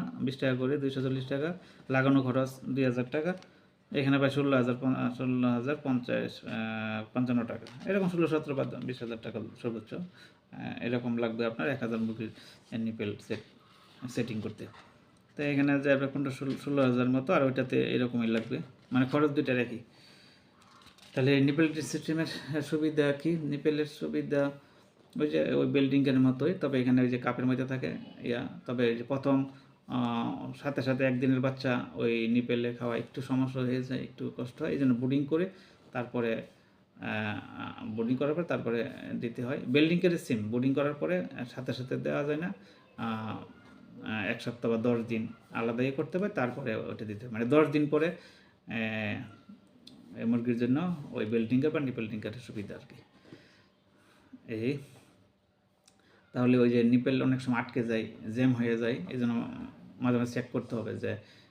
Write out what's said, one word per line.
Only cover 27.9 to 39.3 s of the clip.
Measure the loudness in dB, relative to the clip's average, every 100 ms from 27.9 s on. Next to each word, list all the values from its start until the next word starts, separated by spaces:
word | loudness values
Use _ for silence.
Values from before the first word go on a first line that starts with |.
| -6 -10 -10
ইয়া, | -4 -4 -4 -10 -6
তবে | 2 2
এই | 2
যে |
প্রথম, | -2 0 4 4 2 -6 -20 _ -6
আহ, | -2 0 0 -2 -4 -8 -6
সাথে | -4 -2
সাথে | 0 2
একদিনের | 2 2 2 2
বাচ্চা | 2 0 0 0 -2
ওই | -2 0 2 2
নিপেলে | 2 2 0 0
খাওয়া | -2 -2 -2
একটু | -4 -8
সমস্যা | -2 0 0 0
হয়ে | 0 0
যায়, | -2 -6
একটু | -6 -8 -8 -6
কষ্ট | -10 -6
হয়, | -2
এই | 2
জন্য | 4
বোর্ডিং | 4 2 0
করে | 2 0 0 -4 -20 -20 -10
তারপরে, | -8 -4 0 0 0 -6 -16 _ _ _ -12
আহ, | -6 -2 -2 -4 -8 -12 -12 -10
বোর্ডিং | -8 -4 0 0
করার | 0
পরে | -2
তারপরে | -2 -2 -2 -2 -2 -8 -8 -6
দিতে | -6